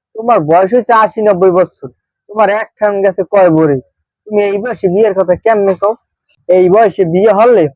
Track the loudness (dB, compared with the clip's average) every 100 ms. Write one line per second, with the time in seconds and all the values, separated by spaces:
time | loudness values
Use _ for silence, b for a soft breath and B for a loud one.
0 | _ -8 -2 -2 2 0 2 0 0 0
1 | 0 0 -2 2 2 2 -2 _ -20 _
2 | _ _ _ -4 -2 -2 -8 _ -4 0
3 | -2 -2 -2 2 2 2 0 -2 -6 _
4 | _ _ -6 -4 -2 -4 -8 -4 -2 0
5 | 0 -2 -2 -2 -2 0 -2 -2 -4 -6
6 | _ _ _ _ -2 2 4 2 2 0
7 | -2 0 0 2 2 2 0